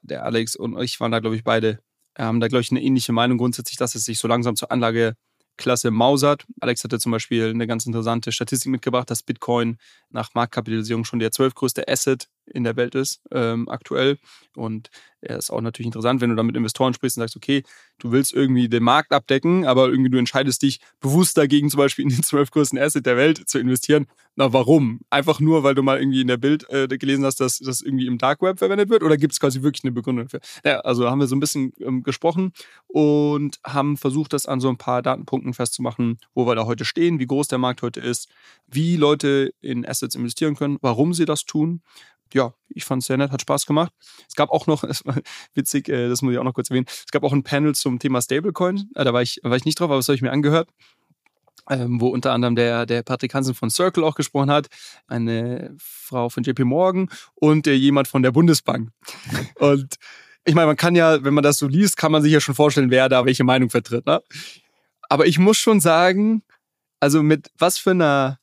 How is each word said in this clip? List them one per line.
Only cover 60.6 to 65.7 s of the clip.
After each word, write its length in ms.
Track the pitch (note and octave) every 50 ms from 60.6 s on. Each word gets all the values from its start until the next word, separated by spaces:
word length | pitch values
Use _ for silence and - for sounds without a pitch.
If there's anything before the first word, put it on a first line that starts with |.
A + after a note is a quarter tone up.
| E3
man 80 | D3+ C#3+
kann 180 | - E3 F3 F3
ja, 300 | E3+ E3 D#3+ D#3+ C#3+ C3
wenn 100 | C#3 C#3+
man 100 | D3 C#3+
das 140 | D3 C#3+
so 100 | - D3 C3+
liest, 260 | C#3 F3+ G#3 F#3 -
kann 160 | - E3 D#3
man 100 | D#3 D#3
sich 120 | D3 D3+ D#3
ja 80 | C#3+
schon 140 | - - C3
vorstellen, 340 | - D3 D3 - D3 C3+ B2
wer 180 | B2+ C3 C3
da 180 | C3 C3 B2+ B2
welche 200 | C3+ C3 - B2+
Meinung 240 | B2+ B2+ C3 B2+ A2+
vertritt, 360 | - A#2+ - - A#2 A#2+ -
ne? 160 | C#3+ D#3+ - - _ - D3+ - - - - _ _ _ _ _ _ _ _ -
Aber 180 | - D3 C#3 D#3
ich 140 | F3 C#3+ D#3+
muss 180 | F#3 G#3 A3
schon 220 | - - A#3